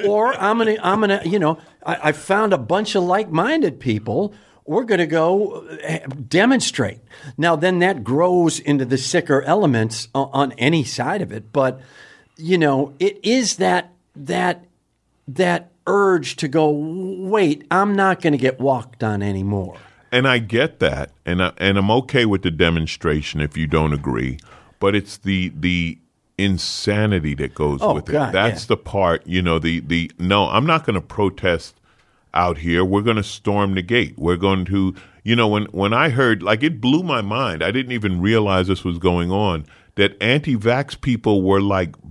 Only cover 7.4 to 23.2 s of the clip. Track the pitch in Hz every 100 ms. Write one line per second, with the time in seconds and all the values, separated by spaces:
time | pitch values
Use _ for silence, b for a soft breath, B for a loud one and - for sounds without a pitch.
7.4 | 170 160 180 180 180 156 110 139 180 180
8.4 | 165 - 147 143 127 135 - 180 - 135
9.4 | 135 208 175 113 110 - - 139 135 135
10.4 | 139 - 127 165 131 - 127 196 170 107
11.4 | - 143 131 - B B B B B -
12.4 | 160 180 151 135 143 - 190 196 208 254
13.4 | 208 - 185 180 175 _ _ 151 139 175
14.4 | 180 175 - _ _ _ _ _ - 135
15.4 | 180 170 - _ - 202 196 180 131 -
16.4 | 151 151 151 147 156 180 190 185 185 214
17.4 | 175 147 - 180 202 196 190 180 165 147
18.4 | 131 131 135 127 - - 110 104 101 98
19.4 | 98 101 92 - B B _ 123 135 123
20.4 | 107 113 156 - 76 67 71 _ - 90
21.4 | 90 - 95 98 98 120 127 135 113 98
22.4 | 90 80 85 82 80 - 85 76